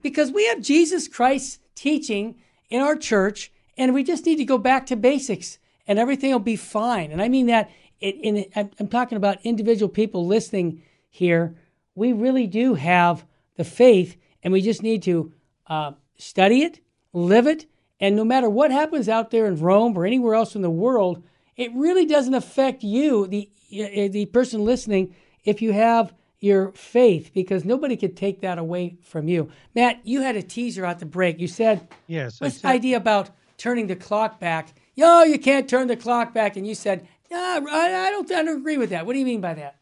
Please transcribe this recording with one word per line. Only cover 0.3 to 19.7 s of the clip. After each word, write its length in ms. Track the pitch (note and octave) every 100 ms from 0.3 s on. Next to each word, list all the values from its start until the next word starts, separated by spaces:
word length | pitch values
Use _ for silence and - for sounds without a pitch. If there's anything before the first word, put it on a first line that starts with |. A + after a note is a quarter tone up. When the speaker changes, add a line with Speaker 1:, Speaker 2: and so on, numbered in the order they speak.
Speaker 1:
we 120 | G4+ A4
have 120 | D#4+
Jesus 460 | A3 D4 E4 F4+ -
Christ's 500 | - B3 C4+ - - _
teaching 600 | - C#4 D4+ - G#3 G#3+ - _ _ _
in 140 | A#3
our 140 | C#4+ D4+
church, 540 | - G#3+ F#3+ G#3 - _ _ -
and 160 | C4
we 80 | C4
just 240 | C4+ F4 E4
need 100 | D#4
to 80 |
go 140 | B3 B3+
back 260 | B3 C4 C4
to 100 | B3
basics, 600 | A#3+ C#4+ C4+ G3 - - _ _ -
and 120 | G#3
everything 340 | A#3+ C#4 C4+
will 60 | B3+
be 160 | G3+ A3
fine. 560 | - G#3+ A#3 A3+ D#3
And 100 | D#3
I 60 | A3
mean 180 | C4 A#3+
that, 240 | A3+ G#3 - _ _
it, 160 | G3 G3
in, 280 | A3 G#3 G3 -
I'm, 140 | G3+ _
I'm 100 | G3+
talking 280 | A#3+ B3 A3
about 220 | G3+ G3
individual 440 | A#3 A3+ A3 A3+ G3+
people 380 | - G#3+ F#3 F3
listening 560 | G#3+ A3+ G3+ F3 D#3+ _ _ _
here. 460 | _ F3+ E3+ E3+ E3 _ _ _
We 180 | - A#3
really 340 | A3 B3 C4 A3
do 280 | G3+ C4
have 500 | F#3 D3+ F3+ F3 D#3+ - _ _ -
the 80 |
faith, 520 | E3 - B3+ G3+ F3+ - _ _
and 100 | F3+
we 80 | F#3+
just 220 | G3 A3
need 200 | A3 A3
to, 280 | F#3 E3+ D3+ _ _ _ _
uh, 260 | D#3 D3 C#3+ _ _
study 440 | - - F#3+ B3
it, 200 | E4 - _ _ _
live 320 | F3 F3 G#3+ B3+
it, 180 | D#4 - _ _ _
and 160 | G3
no 100 | G#3
matter 260 | A3 C4 A#3+
what 200 | G#3 D4
happens 380 | C4 D#4 D#4+ G#3
out 220 | A3 A3+
there 160 | A3+ G#3+
in 100 | E3
Rome 400 | E3